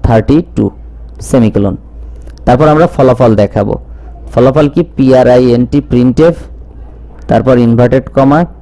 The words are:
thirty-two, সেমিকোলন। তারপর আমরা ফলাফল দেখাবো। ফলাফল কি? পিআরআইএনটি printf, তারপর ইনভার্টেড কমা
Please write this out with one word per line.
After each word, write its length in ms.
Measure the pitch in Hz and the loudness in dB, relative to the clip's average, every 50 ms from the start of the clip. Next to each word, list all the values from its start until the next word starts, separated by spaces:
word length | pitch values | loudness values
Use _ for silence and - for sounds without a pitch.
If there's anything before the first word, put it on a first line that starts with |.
| - | 0
thirty-two, 640 | 131 117 113 113 - 139 160 175 - - - 123 95 - - - - - - - - - - | 2 0 0 2 2 0 0 0 -2 -4 -4 -4 -4 -4 -10 -20 -20 -18 -18 -20 -18 -18 -16
সেমিকোলন। 560 | - - - 131 117 107 98 107 101 98 95 - - - - - - - - - - - - - - | -8 -2 0 2 2 2 0 0 -2 -2 -4 -6 -12 -18 -18 -18 -18 -16 -16 -16 -18 -18 -18 -8 -2
তারপর 240 | - 123 123 156 156 | 0 2 2 4 2
আমরা 180 | 151 151 165 | 4 2 2
ফলাফল 480 | 165 - - 131 127 123 117 131 117 110 | 0 2 0 2 2 2 2 2 2 4
দেখাবো। 440 | 104 101 98 - 107 104 104 - - - - - - - - - - - - - | 2 0 0 0 -2 -2 -2 -4 -8 -8 -14 -18 -18 -18 -18 -18 -18 -18 -6 -2
ফলাফল 340 | 120 123 135 131 151 151 143 | 2 2 2 2 2 0 0
কি? 140 | 135 170 170 - - | 0 -2 -4 -4 -2
পিআরআইএনটি 840 | - 139 131 131 127 127 123 123 123 127 123 120 120 123 123 - 143 135 - | -2 2 4 4 4 4 4 4 4 4 4 2 2 0 0 -2 -2 -2 0
printf, 440 | - 123 123 127 120 - 156 170 165 - - - - - - - - - - - - - - - - - - - | 0 0 2 2 2 4 2 2 2 -2 -10 -18 -18 -20 -20 -20 -20 -20 -20 -20 -20 -20 -20 -20 -20 -18 -6 -2
তারপর 300 | - 113 107 127 131 123 | -2 0 2 2 2 2
ইনভার্টেড 500 | 120 117 117 117 123 120 120 135 127 - | 2 2 2 2 2 2 2 -2 -4 -2
কমা 360 | - 139 135 135 143 156 175 - - - | -2 0 2 2 2 2 0 -2 -6 -18